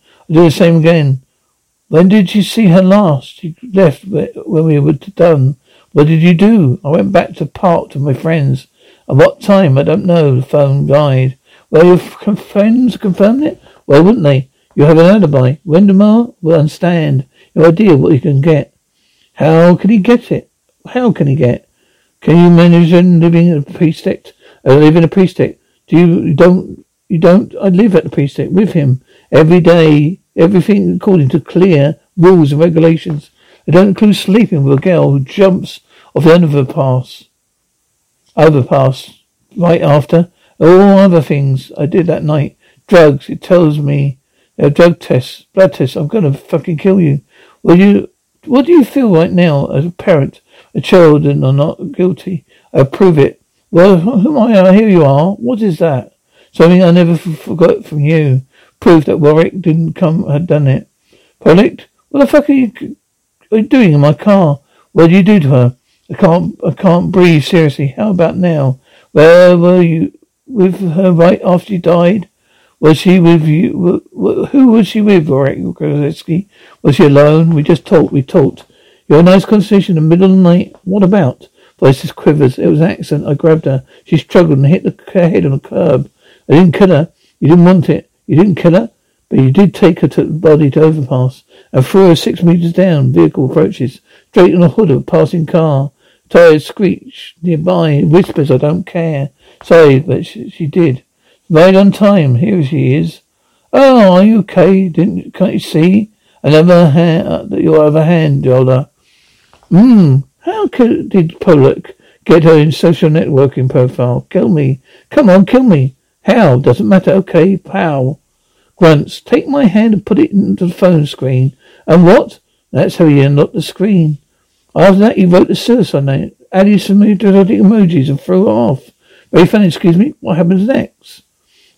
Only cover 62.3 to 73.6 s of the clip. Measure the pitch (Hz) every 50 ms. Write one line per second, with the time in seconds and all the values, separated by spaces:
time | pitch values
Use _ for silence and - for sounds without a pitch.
62.3 | - 294 - - 277 269 254 208 - - - - - - _ _ _ _ _ _
63.3 | _ _ _ _ 214 220 214 208 - 262 233 175 147 143 143 151 151 - - 214
64.3 | 202 196 180 151 143 - _ _ _ _ _ _ - - 165 165 175 196 180 196
65.3 | 214 202 147 131 143 127 123 123 127 _ _ _ _ _ _ - - - 202 170
66.3 | 165 180 170 165 - - - 160 - - - 185 170 175 180 165 175 196 180 175
67.3 | 165 151 135 - - 170 160 147 131 - 143 139 - - 208 214 190 170 165 160
68.3 | 160 175 180 175 160 151 139 131 131 - _ _ _ _ _ _ - 156 151 165
69.3 | 170 180 180 180 180 170 170 175 180 185 175 165 160 160 - - - _ _ _
70.3 | _ _ _ - 262 214 185 190 180 - 196 175 151 180 190 185 175 165 170 180
71.3 | 202 - - 190 180 170 - - 202 175 - 170 175 170 175 170 208 214 170 -
72.3 | _ _ _ _ _ _ _ _ _ _ 156 151 160 - - 190 180 190 170 170
73.3 | 170 165 151 160 151 160